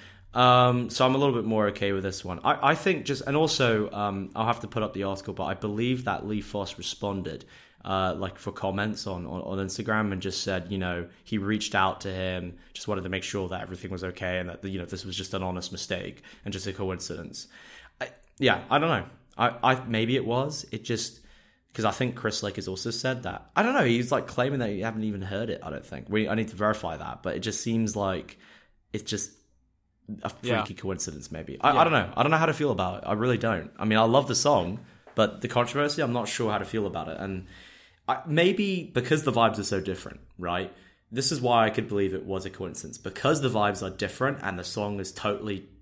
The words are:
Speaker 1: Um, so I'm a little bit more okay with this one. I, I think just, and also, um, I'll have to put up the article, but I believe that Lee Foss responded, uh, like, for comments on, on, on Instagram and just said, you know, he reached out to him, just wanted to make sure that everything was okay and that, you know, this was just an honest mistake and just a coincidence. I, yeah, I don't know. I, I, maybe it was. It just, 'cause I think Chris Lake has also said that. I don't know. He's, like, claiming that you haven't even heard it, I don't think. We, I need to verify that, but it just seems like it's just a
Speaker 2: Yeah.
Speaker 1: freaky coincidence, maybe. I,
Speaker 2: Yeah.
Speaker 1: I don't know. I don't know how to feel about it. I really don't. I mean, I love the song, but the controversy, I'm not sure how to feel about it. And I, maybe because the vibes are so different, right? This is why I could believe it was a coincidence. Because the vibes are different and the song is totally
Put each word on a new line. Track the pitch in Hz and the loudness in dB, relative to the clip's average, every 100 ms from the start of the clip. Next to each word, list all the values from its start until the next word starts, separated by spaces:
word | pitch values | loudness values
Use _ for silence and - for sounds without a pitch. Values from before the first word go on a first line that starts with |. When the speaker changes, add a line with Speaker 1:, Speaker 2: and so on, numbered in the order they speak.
| - - - | -20 -20 -4
Speaker 1:
Um, | 123 123 123 123 123 120 | 6 8 10 8 4 0
so | - 127 | 2 4
I'm | |
a | 135 | 6
little | 139 | 4
bit | 117 | 2
more | 107 110 104 | 2 4 2
okay | 101 98 | 2 0
with | 98 | 0
this | 95 92 | -2 -4
one. | 95 87 | -6 -2
I, | - 147 135 | 0 4 4
I | 156 | 4
think | 196 160 - | 2 0 -2
just, | 135 - | -4 0
and | 156 | 2
also, | 160 - 120 107 104 | 4 4 4 4 2
um, | 104 101 98 95 110 | 0 -2 -2 -4 -2
I'll | 110 | 0
have | 120 | 0
to | 104 | -2
put | 113 | -2
up | 107 | -2
the | 98 | -2
article, | 98 95 - | -2 -4 -6
but | 95 | -4
I | 82 | -4
believe | 95 107 104 120 127 117 | -2 -4 0 0 0 -2
that | 92 104 | -2 -2
Lee | 107 | -4
Foss | 101 104 95 - | -4 -4 -6 -6
responded, | - - 104 98 87 - - - - _ | -8 -4 -4 -4 -6 -10 -14 -20 -20 _
uh, | - 95 92 82 | -2 0 0 0
like, | 95 - | -6 -6
for | - | -10
comments | - 98 98 107 104 104 | -4 -2 0 -2 -4 -6
on, | 90 78 | -6 -6
on, | 90 | -6
on | - 95 | -4 -4
Instagram | 95 - 110 107 104 | -4 -4 0 0 0
and | 95 | -2
just | 92 - | -4 -4
said, | 98 92 85 | -2 -2 -2
you | 98 | -2
know, | 92 87 85 - | -2 -4 -6 -14
he | - 107 | -4 -2
reached | 98 107 - 101 | 0 0 0 2
out | 95 - | 2 0
to | 98 | -6
him, | 92 92 92 90 - - | -4 -2 -4 -6 -12 -18
just | - - | -10 -4
wanted | 98 | -4
to | 90 | -2
make | 92 | -4
sure | - 101 90 | -2 -4 -2
that | 92 | -6
everything | - 92 92 | -8 -10 -8
was | 92 | -6
okay | 90 90 92 92 | -6 -4 -2 -2
and | 90 | -4
that, | 85 | -8
you | 98 95 | -6 -6
know, | 85 | -6
this | 92 | -8
was | 95 92 | -8 -8
just | 92 | -6
an | 98 | -4
honest | 92 90 - | -4 -4 -6
mistake | 92 - 90 - - - - | -8 -6 -6 -6 -12 -20 -14
and | 101 | -10
just | 101 101 | -6 -6
a | |
coincidence. | 95 95 92 - 85 82 - - - - - - _ | -4 -4 -4 -6 -10 -10 -14 -16 -20 -20 -20 -20 _
I, | 131 - _ - | -12 -12 _ 2
yeah, | 127 92 - | 4 4 2
I | 143 | 2
don't | 165 | 4
know. | 117 87 - _ - | 2 -2 -14 _ 0
I, | 117 - 127 | 0 4 4
I, | 127 | 4
maybe | 120 110 113 131 | 0 0 2 0
it | |
was. | 113 120 143 151 - | 0 0 0 -6 -8
It | 113 | -8
just, | - 110 - - - - _ _ _ | -4 -4 -4 -10 -20 -20 _ _ _
'cause | - | -2
I | 107 | 0
think | - 127 123 | 0 -2 0
Chris | 110 - | -2 -2
Lake | 104 101 | -4 -4
has | 95 | -6
also | 95 117 | -6 -6
said | - 127 127 | -2 -2 -2
that. | - 98 - | -6 -10 -4
I | - | 0
don't | 226 | 2
know. | 277 | 4
He's, | 131 117 123 | 4 4 2
like, | 135 - | 0 0
claiming | - 131 139 | 0 0 0
that | 110 | -2
you | 98 | -2
haven't | 110 107 | -4 -2
even | 107 101 | -2 -4
heard | 95 98 113 | -4 -4 -4
it, | - | -4
I | 85 | -6
don't | 71 - | -10 -10
think. | 69 - | -14 -2
We, | 107 107 | 0 2
I | |
need | 110 110 | 0 -2
to | 90 | 2
verify | 104 107 85 76 | 2 2 -2 -6
that, | 76 - | -8 -6
but | 92 - | -4 -2
it | |
just | 110 - | -4 -4
seems | 117 113 110 | 0 0 0
like | 104 98 90 - - - - _ _ _ | 0 0 -2 -6 -18 -20 -20 _ _ _
it's | 104 - | -8 -4
just | 104 - - _ _ _ _ _ _ - 107 | -6 -6 -12 _ _ _ _ _ _ -14 -10
a | - - | -10 -6
Speaker 2:
Yeah. | 120 113 | 0 0
Speaker 1:
freaky | 101 | 0
coincidence, | 95 95 90 - 76 - | -6 -6 -4 -6 -8 -10
maybe. | 80 78 67 | -10 -10 2
I, | 143 | 4
Speaker 2:
Yeah. | 139 | 6
Speaker 1:
I | |
don't | 165 | 6
know. | 143 92 - | 6 2 2
I | |
don't | 143 | 4
know | 160 | 4
how | 160 | 4
to | |
feel | 147 147 | 2 2
about | 95 92 98 | 2 0 -2
it. | - | -2
I | |
really | 104 123 113 | 0 2 2
don't. | 113 92 - - | 0 0 -4 -4
I | 107 | 2
mean, | 107 | 6
I | |
love | 113 131 131 | 6 6 4
the | |
song, | 113 147 120 87 104 - - - | 2 4 4 2 -4 -12 -20 -4
but | - 104 - | 2 2 2
the | - | 0
controversy, | 123 120 143 147 151 | 2 2 2 0 0
I'm | 131 | 0
not | 120 104 | 0 -2
sure | - 113 | 0 0
how | 104 | 0
to | 95 | 0
feel | 110 98 | -2 -2
about | 87 85 | -2 -6
it. | 78 | -6
And | 98 95 92 - - - - _ - | -6 -6 -8 -18 -20 -20 -20 _ -4
I, | - 170 | -4 2
maybe | 151 180 196 202 180 151 | 4 4 4 0 -2 -2
because | 127 127 151 | -4 2 2
the | 143 | 2
vibes | 117 113 110 | 4 4 4
are | |
so | 98 98 | -2 -2
different, | 95 87 - - - - | -2 -6 -8 -16 -20 -8
right? | 87 87 92 - - _ _ | -4 -2 -4 -10 -20 _ _
This | 117 131 | -2 0
is | 143 | 0
why | 120 117 | 4 6
I | 110 | 6
could | 110 107 | 2 0
believe | 101 98 | 0 0
it | 95 - | -2 -4
was | 95 | -4
a | 95 | -6
coincidence. | - 92 - - - | -8 -8 -8 -12 -10
Because | - - 139 151 | -10 -2 2 2
the | 135 | 2
vibes | 107 104 95 | 2 2 0
are | 95 | -6
different | - 98 - 131 147 | -4 -6 0 -2 0
and | 98 90 | -6 -6
the | |
song | 87 110 104 101 | -6 -4 -2 -4
is | 95 | -6
totally | - 107 101 104 95 - - | -4 -2 -2 -4 -6 -8 -20